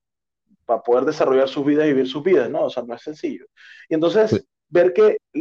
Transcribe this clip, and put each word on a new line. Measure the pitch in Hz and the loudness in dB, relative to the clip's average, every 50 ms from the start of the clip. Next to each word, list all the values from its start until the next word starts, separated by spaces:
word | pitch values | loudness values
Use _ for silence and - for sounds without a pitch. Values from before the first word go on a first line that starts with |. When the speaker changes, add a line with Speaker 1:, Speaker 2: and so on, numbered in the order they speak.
| _ _ _ _ _ _ _ _ _ _ _ _ _ | _ _ _ _ _ _ _ _ _ _ _ _ _
Speaker 1:
pa | - 117 113 | -4 -4 -2
poder | - - 120 127 135 | 0 0 2 2 2
desarrollar | 151 156 - 165 135 131 131 135 135 | 2 0 0 0 2 2 2 0 0
sus | - 151 135 | -2 -4 -2
vidas | 147 147 151 156 | 0 0 2 2
y | 156 | 2
vivir | 139 131 131 | 0 0 -2
sus | 127 - 151 | -2 -4 -4
vidas, | 143 190 180 147 120 110 | 0 2 2 2 2 0
¿no? | 143 - 160 | -4 -4 -4
O | 127 | -4
sea, | - 127 120 | -4 -6 -10
no | 120 117 | -10 -12
es | - | -14
sencillo. | - 151 151 - - - 113 92 - - _ _ - - - - - - | -14 -16 -12 -10 -8 -10 -10 -10 -16 -20 _ _ -20 -20 -20 -18 -8 -6
Y | 160 | -2
entonces, | 160 160 170 160 220 220 214 | 0 0 0 2 2 2 2
Speaker 2:
Sí. | 156 - - _ _ _ _ _ | 0 -2 -4 _ _ _ _ _
Speaker 1:
ver | 147 175 175 185 | 0 2 2 2
que, | 180 208 214 214 - - _ _ - 151 | 2 2 2 2 2 0 _ _ -10 -8